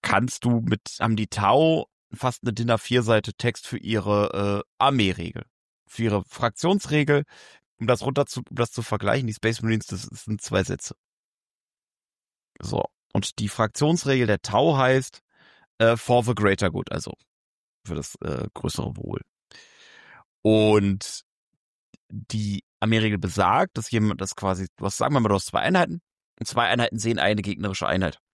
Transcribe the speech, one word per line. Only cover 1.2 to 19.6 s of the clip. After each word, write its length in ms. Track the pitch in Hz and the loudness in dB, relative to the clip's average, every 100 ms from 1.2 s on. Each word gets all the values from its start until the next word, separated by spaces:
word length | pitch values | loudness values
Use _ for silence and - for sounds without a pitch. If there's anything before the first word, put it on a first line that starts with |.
| 107 | -2
Tau 600 | - 98 131 160 160 - _ _ | 0 2 4 4 2 -2 _ _
fast 300 | 107 127 - | -4 -4 -2
eine 100 | 123 | -4
din 160 | 107 117 | -2 0
A 80 | 113 | 0
vier 260 | - 123 | 2 0
Seite 300 | 110 110 104 | 4 2 2
Text 340 | - 120 - - | -2 -4 -4 -10
für 100 | 123 | -8
ihre, 840 | 92 110 98 104 104 - 101 101 | -2 -2 2 2 2 0 -2 -2
äh, 60 | - _ | -6 _
Armeeregel, 680 | 135 135 98 90 85 - - _ _ _ _ | 2 4 2 0 -8 -10 -16 _ _ _ _
für 160 | - | -4
ihre 200 | 113 101 | 0 0
Fraktionsregel, 1000 | - - 117 - 165 196 - 151 143 143 147 - - - _ _ | -4 -4 -4 0 0 0 0 0 2 2 0 -14 -20 -20 _ _
um 80 | 113 | 0
das 160 | 120 | 0
runter 220 | 117 135 139 | 2 0 -2
zu, 160 | - - | -4 -10
um 60 | 120 | -4
das 160 | 117 | -2
zu 100 | - | -2
vergleichen, 460 | 113 107 101 127 123 | -4 -2 0 0 -2
die 60 | |
Space 280 | 104 110 113 | -2 -2 -2
Marines, 260 | 113 110 - | 0 -2 -2
das, 200 | 95 - | -10 -10
das 160 | - - | -14 -8
sind 160 | 107 | -8
zwei 220 | - 98 | -2 -2
Sätze. 320 | 92 - - - _ _ _ _ _ _ _ _ _ _ _ _ _ _ _ _ | 0 -4 -8 -16 _ _ _ _ _ _ _ _ _ _ _ _ _ _ _ _
So. 240 | 98 - - _ _ | -4 -4 -4 _ _
Und 260 | - - - | -4 -4 -6
die 100 | 104 | -6
Fraktionsregel 760 | - 110 - 147 170 139 131 117 | -2 -2 2 2 2 2 2 2
der 140 | 101 | 0
Tau 360 | - 110 156 139 | 0 2 4 4
heißt, 440 | 127 131 131 - _ _ _ _ _ _ | 4 4 0 -14 _ _ _ _ _ _
äh, 180 | 113 113 | 4 4
„For 260 | - 123 | 4 2
the 120 | 113 104 | 4 2
greater 360 | 101 95 95 | 2 4 0
good“, 200 | 85 - | -2 -6
also 220 | - - - _ _ _ _ _ _ - | -8 -8 -14 _ _ _ _ _ _ -10
für 100 | 76 | -8
das, 200 | 71 - | -8 -10
äh, 260 | - 65 - | -6 -6 -6
größere 440 | - - - - - | -6 -6 -4 -8 -8
Wohl. 240 | - - - _ _ - | -8 -10 -12 _ _ -20